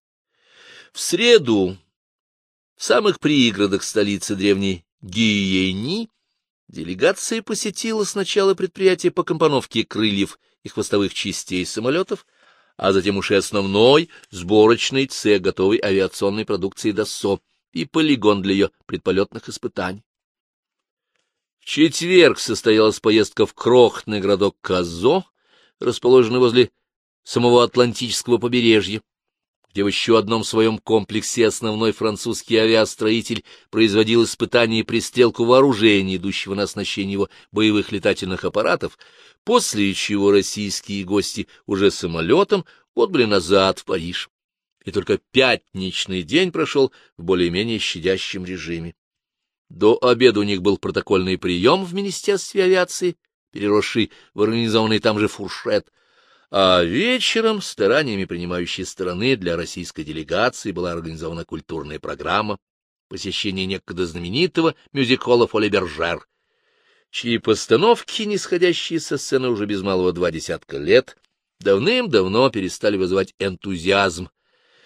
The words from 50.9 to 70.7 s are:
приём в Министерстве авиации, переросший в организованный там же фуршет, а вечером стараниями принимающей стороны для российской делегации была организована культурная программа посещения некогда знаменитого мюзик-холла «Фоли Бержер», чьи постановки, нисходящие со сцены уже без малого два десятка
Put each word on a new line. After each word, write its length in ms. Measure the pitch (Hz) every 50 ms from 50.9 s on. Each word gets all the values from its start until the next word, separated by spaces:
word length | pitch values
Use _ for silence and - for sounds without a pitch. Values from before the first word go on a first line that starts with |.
| 87 101 - - 101 95 92 92 92 87
приём 440 | - 90 90 90 92 127 165 196 190
в 120 | 175 170
Министерстве 720 | 196 202 202 170 - - - 202 190 - - - 196 185
авиации, 520 | 185 190 185 180 - - - 185 180 170 _ _ _ _ _ _ _
переросший 600 | - - 101 104 104 107 98 - - 117 104 - _ - _ _ -
в 80 | 101 104
организованный 560 | 107 113 117 117 113 107 110 110 110 110 101
там 180 | - 113 107 104
же 100 | 107 98
фуршет, 640 | - - 101 90 - - - 117 107 101 - _ _ _ _ _ _ _ _ _ _ _ _ _
а 320 | - 98 95 92 92 90 87
вечером 760 | 85 92 135 202 240 254 240 - - - 226 226 220 220 202
стараниями 640 | - - - - 104 98 120 147 156 127 107 98 95
принимающей 600 | - 90 87 87 87 90 90 90 85 - - 92
стороны 500 | - - - 92 90 87 90 110 131 135
для 200 | 107 90 85 85
российской 480 | 82 85 - - 92 87 - - - 78
делегации 680 | 73 78 78 78 71 82 90 113 127 - - - 110
была 200 | 90 87 90 87
организована 520 | 85 85 82 82 82 78 82 80 82 82 82
культурная 540 | - 87 80 - - 82 80 71 73 76 73
программа 600 | - - 76 76 80 82 90 104 107 104 101 - _ _ _ _ _ _ _ _ _ -
посещения 560 | 101 95 - 98 92 - - 104 95 95 95
некогда 400 | 95 98 92 - - 92 85 90
знаменитого 680 | 82 78 87 87 87 101 143 180 175 - 165 165 160 - _ _ _
мюзик-холла 560 | - 143 131 113 131 - - 120 123 120 117 -
«Фоли 220 | - 107 107 107
Бержер», 580 | 101 98 92 85 76 76 82 85 85 - - _ _ _ _ _ _ _ _ _ _ _ _ _ _ _ _ _
чьи 300 | - - - 120 117 107
постановки, 840 | - 113 110 - - - 113 127 185 233 240 226 - - - - 220
нисходящие 760 | 208 208 185 - - 185 175 180 180 165 - - - 165 160
со 180 | - - - 131
сцены 320 | - - 143 131 127 123
уже 160 | 117 101 104
без 160 | 104 104 95
малого 300 | 92 98 95 92 90 90
два 180 | 87 87 90 87
десятка 480 | 80 78 - - 82 78 _ -